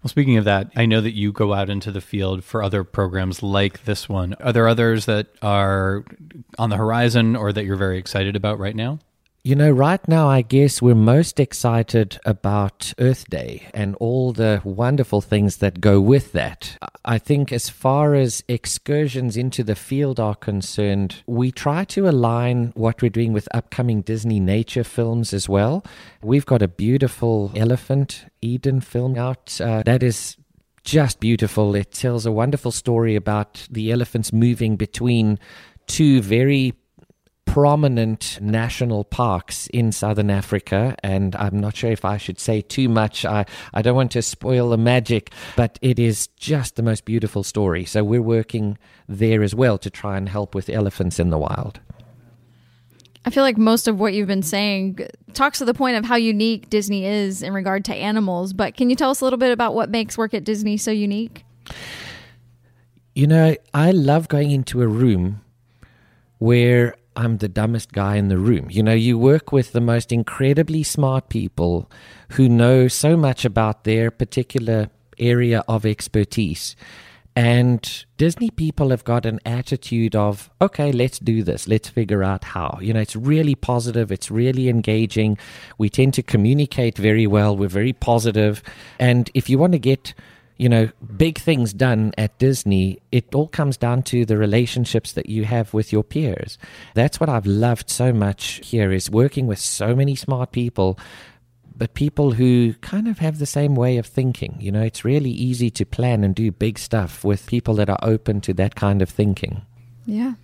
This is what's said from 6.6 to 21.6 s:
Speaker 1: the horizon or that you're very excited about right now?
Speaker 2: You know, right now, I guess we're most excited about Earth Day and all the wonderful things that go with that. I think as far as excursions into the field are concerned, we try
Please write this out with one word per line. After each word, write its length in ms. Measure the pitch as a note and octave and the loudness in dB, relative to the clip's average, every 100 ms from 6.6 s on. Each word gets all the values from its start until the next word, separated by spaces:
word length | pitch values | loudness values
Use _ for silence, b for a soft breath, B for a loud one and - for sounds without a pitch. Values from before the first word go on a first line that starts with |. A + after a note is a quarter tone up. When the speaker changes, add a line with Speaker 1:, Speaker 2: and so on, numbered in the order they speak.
| A2+ | -2
Speaker 1:
the 80 | G2+ | 0
horizon 580 | A2 A#2 A#2+ A#2+ A2+ | 0 2 2 2 2
or 160 | A#2 G#2 | 0 -2
that 140 | G#2 | -2
you're 100 | G2 | -4
very 220 | G2 F#2+ F#2 | -2 -2 -2
excited 400 | - G2 G2 G2+ | -4 -2 -2 -2
about 220 | G#2 G#2 | -4 -4
right 180 | G2 A2 | -6 -4
now? 220 | A#2+ D3+ _ _ _ _ | -6 -8 _ _ _ _
Speaker 2:
You 140 | B2 | 0
know, 160 | C#3 D3+ | 4 6
right 340 | B2+ C#3+ F#3+ | 6 4 2
now, 220 | - E3 D3 | 2 4 6
I 140 | C3+ | 4
guess 400 | A2+ C3 C#3+ - | 4 4 4 4
we're 140 | B2 | 6
most 440 | A2+ A2 C#3 E3+ - | 6 6 6 4 0
excited 800 | C3+ - A#2+ A#2 A2 A#2 G2+ - | -2 0 0 0 2 0 0 -4
about 680 | - G2+ G2+ G#2 G2 _ - - | -4 -2 0 0 -2 _ -14 0
Earth 300 | B2 B2+ - | 0 0 -4
Day 400 | E2 A#1 - - | -8 -8 -12 -12
and 220 | - G2+ | -6 -6
all 380 | G2+ A#2 B2+ B2+ | -2 -2 0 -2
the 260 | A2 A2+ G#2 | 0 2 2
wonderful 560 | G2+ F#2+ B2 C#3+ B2+ G#2 | -2 -2 0 0 2 0
things 360 | - G#2 G2+ - | 2 2 2 2
that 220 | G2 F2+ | -2 2
go 220 | G#2 G2+ | 4 6
with 320 | G2+ C#3 - | 6 4 2
that. 440 | E2 A1 - - - - - | -4 -4 -8 -18 -16 -18 -12
I 140 | - A2+ | -4 -4
think 340 | - C#3+ C#3 | 0 0 0
as 160 | A#2 - | -4 -8
far 460 | - C3 C#3 D3 | -4 0 2 2
as 280 | C#3+ B2+ - - | 2 2 -2 -6
excursions 880 | A#2+ - - - D3 D3+ B2+ B2 A2 | -6 -4 -10 -4 -2 -2 -2 -4 -2
into 260 | B2+ - | -4 -4
the 140 | G#2+ G#2 | -4 -4
field 420 | - C3+ C#3+ A#2+ | -4 -2 -2 0
are 160 | A2 | -2
concerned, 880 | G2+ - G2+ F#2 - G2+ G2 F#2+ - | -4 -4 -4 -4 -4 -2 0 -2 -6
we 260 | - A#2+ B2+ | -6 -2 -2
try 340 | - | -2